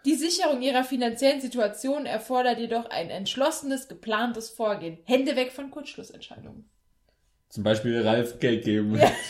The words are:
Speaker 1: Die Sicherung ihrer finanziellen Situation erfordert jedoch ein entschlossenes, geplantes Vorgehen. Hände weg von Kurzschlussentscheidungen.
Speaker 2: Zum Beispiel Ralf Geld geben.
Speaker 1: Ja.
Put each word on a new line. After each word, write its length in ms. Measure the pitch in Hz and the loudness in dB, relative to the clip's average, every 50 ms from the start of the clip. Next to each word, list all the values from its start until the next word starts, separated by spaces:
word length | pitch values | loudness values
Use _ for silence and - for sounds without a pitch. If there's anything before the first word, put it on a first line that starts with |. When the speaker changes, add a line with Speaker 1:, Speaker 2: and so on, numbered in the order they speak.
| - | 0
Speaker 1:
Die 100 | 277 320 | 0 0
Sicherung 440 | 247 311 339 349 381 359 302 277 247 | 2 0 -2 0 2 2 2 2 2
ihrer 220 | 254 277 247 254 | 0 2 2 2
finanziellen 580 | 254 - 277 240 247 233 233 233 269 269 285 269 | 0 0 -2 -2 -2 -2 0 2 2 2 2 2
Situation 640 | 262 240 240 240 214 202 208 - - 262 285 294 262 | -2 -4 -2 0 0 0 -2 -4 -4 -2 -2 -2 -2
erfordert 540 | - - 220 - - 254 247 247 247 240 233 | -4 -6 -6 -4 -2 0 2 2 2 0 0
jedoch 280 | 233 226 226 233 226 - | -2 -2 -2 -4 -4 -4
ein 200 | - - 170 165 | -6 -6 -6 -6
entschlossenes, 760 | - 190 196 - - 247 269 320 311 - 285 269 269 269 - | -6 -6 -6 -4 -2 0 0 0 0 -2 -4 -4 -4 -4 -6
geplantes 640 | - - - - 220 214 214 240 240 220 220 226 - | -10 -16 -12 -4 -2 0 0 0 -2 -4 -6 -10 -10
Vorgehen. 480 | - - 226 214 202 - 165 165 165 - - | -6 -2 -2 -2 -2 -2 -6 -10 -12 -8 0
Hände 320 | - 254 262 269 302 254 | 2 4 4 4 4 2
weg 160 | 254 254 254 | 0 -2 -2
von 180 | - - 277 269 | -6 -12 -12 -12
Kurzschlussentscheidungen. 1000 | - 302 285 - - - - - - - - - - - - - - - - _ _ _ _ _ _ _ _ _ _ _ _ _ _ _ _ _ | -12 -14 -14 -14 -16 -16 -18 -18 -18 -20 -20 -18 -18 -18 -18 -18 -18 -20 -20 _ _ _ _ _ _ _ _ _ _ _ _ _ _ _ _ _
Speaker 2:
Zum 140 | - 110 | -8 -2
Beispiel 380 | 101 107 110 107 - 120 117 117 107 | 2 2 2 2 2 0 2 2 4
Ralf 360 | 110 113 120 120 - - - | 4 4 2 2 -2 -2 0
Geld 240 | 139 123 113 104 - | 2 2 2 2 2
geben. 320 | 113 107 107 104 107 110 | 2 2 2 2 2 6
Speaker 1:
Ja. 160 | 156 - - - - - | 6 6 6 6 2 -6